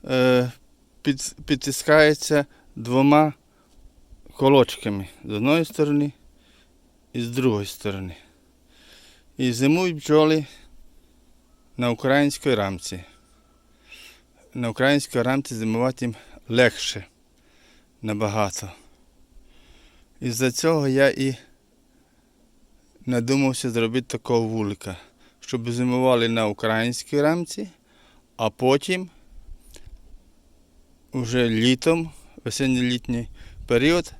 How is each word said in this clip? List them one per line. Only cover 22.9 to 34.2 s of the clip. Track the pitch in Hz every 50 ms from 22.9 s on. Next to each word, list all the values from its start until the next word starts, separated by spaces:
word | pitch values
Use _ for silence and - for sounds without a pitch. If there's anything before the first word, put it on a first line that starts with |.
| _ _ -
надумався | - 127 123 117 120 135 139 139 135 127 - - 127
зробити | 113 117 113 113 113 127 120
такого | _ - 113 _ - 123 117 117
вулика, | 110 110 113 107 101 104 - - 101 92 - - - _ _ _ _ _ _
щоб | - - - 123 113 120
зимували | 120 120 123 123 123 127 127 131 127 120 117 113
на | 113 113 110
українській | 107 104 - - 110 110 110 113 120 120 - - - - 143 143
рамці, | 151 160 175 175 - - - 214 185 - _ _ _ _ _ _ _ _ _ _ _ _
а | - 117 110
потім | - _ 131 127 135 143 - - 180 185 185 175 _ - _ _ - - - - - - _ - - - - - - - - - - - _ _ _ _ _ _ _ _ _ _ _ _ _ _ _ _ _ _ -
уже | 135 123 113 120 127 123 117
літом, | 113 110 113 123 127 127 - 160 165 170 165 160 - - - - - - _
в | 120
осінньо-літній | 107 - 139 131 131 123 123 123 123 123 - - 123 117 117 - - - - - - - -
період | - 123 117 127 151 165 175 165 - - -